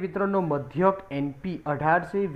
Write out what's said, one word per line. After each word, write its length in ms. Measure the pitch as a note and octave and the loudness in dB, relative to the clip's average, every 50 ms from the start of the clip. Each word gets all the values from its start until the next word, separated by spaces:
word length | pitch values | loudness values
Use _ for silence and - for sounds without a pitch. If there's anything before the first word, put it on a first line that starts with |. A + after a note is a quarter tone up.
| F#3 | -2
વિતરણનો 360 | F3+ D#3 G3 G3+ G3 G3 G3 F3+ | -4 -2 -2 0 2 2 2 2
મધ્યક 600 | D#3+ D3 C#3 C3 C3+ - D3+ F#3 G3 F#3+ F#3+ - - C#3 | 2 0 -2 -2 -4 -2 2 4 4 4 2 -4 -6 -4
એન 100 | C#3 C#3+ C#3+ C3+ - - | -4 -2 -4 -4 -6 -6
પી 160 | F#3+ E3+ - - D3 D3 | -6 -6 -6 -4 -4 -4
અઢાર 280 | C#3+ D3+ D#3 E3 F3+ E3+ - | 0 2 4 4 4 2 0
છે, 100 | - G3+ G3+ F3+ C#3+ | -2 -2 -2 0 -2